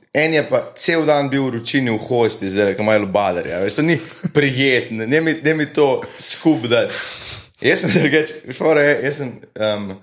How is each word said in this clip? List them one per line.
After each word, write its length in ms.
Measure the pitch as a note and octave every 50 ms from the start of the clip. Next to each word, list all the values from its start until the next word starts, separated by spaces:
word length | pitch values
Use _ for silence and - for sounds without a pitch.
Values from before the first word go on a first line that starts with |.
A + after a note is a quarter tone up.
| _ _
en 220 | - D3 D#3 D#3+ D#3+
je 100 | D3 B2+
pa 280 | - C3 A2+ - - -
cel 280 | - - F3 E3+ E3 D3+
dan 240 | D3+ D3 C#3+ C#3+
bil 140 | C3 C3+ C#3
v 80 | C3+ B2+
vročini 400 | A#2 A#2 A#2 - - C3+ C3 A#2
v 80 | A2 G#2+
hosti, 460 | - - B2+ A#2+ A2+ G#2+ - - G2
zdaj, 280 | F#2+ F#2+ G2+ G#2 G2 F#2
ko 80 | G2+ G#2+
imajo 160 | A2 A2 G#2
lubadarja. 580 | G#2 F#2+ F#2 G#2 G2+ F#2 F2+ F2 D#2+ D2+ E2+ F2+
Veš, 160 | G2 G#2+ -
to 60 | D#3
ni 160 | D3+ E3+ E3 - - - - - -
prijetno, 760 | D#3+ - D3+ D3 C#3 B2+ C3 C3+ C3+ B2+ A#2 - - A2+ A2 A2
ne 120 | A2+ C#3+ D#3+
mi, 140 | E3 D#3+ D3
ne 180 | - B2+ D3+ D#3+
mi 120 | D#3 D3
to 360 | D3+ - D#3 D3 C3+ B2 - - - -
skup 440 | - - - - - - D#3+ D3+ B2+ A#2+
dati. 300 | A2+ A#2+ A2+ G#2 F#2+ - - - - - - - - - - - - _ -
Jaz 200 | - C3+ F#3 F3+
sem 100 | F3+ D3+
drugače, 420 | F#3+ E3 D3 C#3 D3 D#3 D#3 - - - - -
fora 300 | B2+ - - D#3+ D#3 D3
je, 180 | C#3+ D3 C#3+ -
jaz 140 | B2 C#3+ C#3+
sem, 160 | D3 C#3 A#2+ G#2 - - - -
um, 400 | - G#2+ G#2+ G#2 G#2 G2+ F#2+ F#2+ F#2+